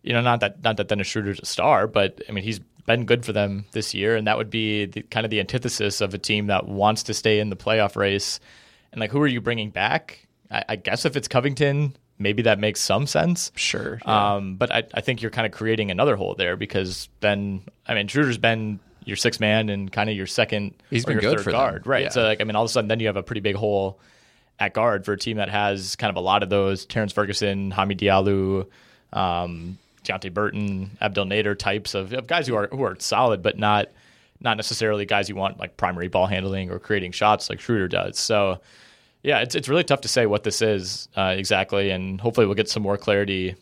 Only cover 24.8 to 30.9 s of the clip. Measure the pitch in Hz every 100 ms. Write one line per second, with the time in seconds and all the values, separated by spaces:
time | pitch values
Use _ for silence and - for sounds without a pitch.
24.8 | 117 101 98 101 - 107 98 101 104 98
25.8 | 92 - 110 92 90 104 98 101 98 95
26.8 | - 117 104 104 101 98 104 98 98 95
27.8 | 98 92 101 98 98 98 95 98 92 -
28.8 | _ _ _ 104 95 85 87 85 85 95
29.8 | _ _ - 95 98 87 104 104 101 95
30.8 | 95